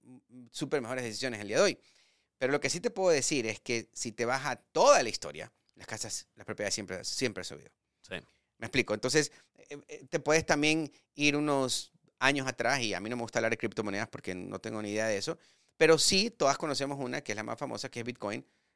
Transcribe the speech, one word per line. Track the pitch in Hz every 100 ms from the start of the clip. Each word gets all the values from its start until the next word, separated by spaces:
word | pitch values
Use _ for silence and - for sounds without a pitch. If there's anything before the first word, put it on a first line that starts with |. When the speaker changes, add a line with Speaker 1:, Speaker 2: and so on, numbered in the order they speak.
Speaker 1:
mm, | 120 127 _ 123 120
súper | - 143 147
mejores | 117 131
decisiones | 120 104 131 110
el | 101
día | 120
de |
hoy. | 196 - _ _ _ _ _ _
Pero | 131
lo | 143
que | 139
sí | 170
te | 220
puedo | - 185
decir | 151 - 147 110
es | 104
que | - 117 -
si | - 120
te | 107
vas | 117 135 143
a | 123
toda | _ 156 262 254
la | 120
historia, | - 82 73 85 _ _ _
las | -
casas, | 110 110 - -
las | _
propiedades | 104 104 104
siempre, | 104 95 92
siempre | - - 127 95
han |
subido. | 87 71 - _ _ _
Speaker 2:
Sí. | - 90 - _ _ _
Speaker 1:
¿Me | 113
explico? | 131 110
Entonces, | 107 131 147 147 - _
eh, | _ - 147 -
eh, | 151 135
te | 160
puedes | 143 160 -
también | 151 151 160 151 - _
ir | - 147 147
unos | 147 139 127 - - _ _ _
años | 131 143 131
atrás, | - 117 139
y | 113
a | 90
mí | 104
no | 120
me |
gusta | 117 120
hablar | 113
de | 117
criptomonedas | 113 107 107 98 113
porque | - -
no | 90 92 98
tengo | 110 113
ni | 107
idea | 107 110
de | 101
eso, | 156 165 _ _ _ _
pero | 160 156
sí, | - 190 220
todas | - 139 -
conocemos | 156 135 139 139
una | 127 139
que | -
es | 104
la |
más | 110 117
famosa, | 139 110 131
que | 120
es | 117
Bitcoin. | 117 104 110 - _ _